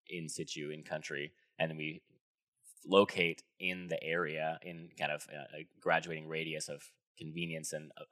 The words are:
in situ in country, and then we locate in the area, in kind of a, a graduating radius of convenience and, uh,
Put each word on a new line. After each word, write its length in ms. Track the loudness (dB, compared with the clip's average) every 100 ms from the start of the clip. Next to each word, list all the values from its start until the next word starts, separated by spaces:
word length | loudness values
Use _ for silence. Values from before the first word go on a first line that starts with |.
| -8
in 220 | -6 -4
situ 400 | -6 -6 -4 -6
in 140 | -6
country, 500 | -4 -6 -4 -4 -4 _ _ -2
and 100 | -2
then 80 | 0
we 240 | -4 -6 _ _ _ _ _ _ -20 -10 8
locate 580 | 10 10 6 2 2 -8 -6
in 300 | -2 -2 -2
the 120 | -4
area, 560 | 0 0 0 0 -2 -2
in 260 | -6 -12 -12 -4
kind 140 | -2
of 160 | -2 -6
a, 280 | -12 -10 -10
a 100 | -12 -4
graduating 480 | 4 4 2 -6 -4
radius 420 | -2 -2 -4 -6
of 220 | -8 -12 _ _ -12
convenience 560 | -8 -4 -2 -4 -4
and, 180 | -6 -8 -14
uh, 60 | -2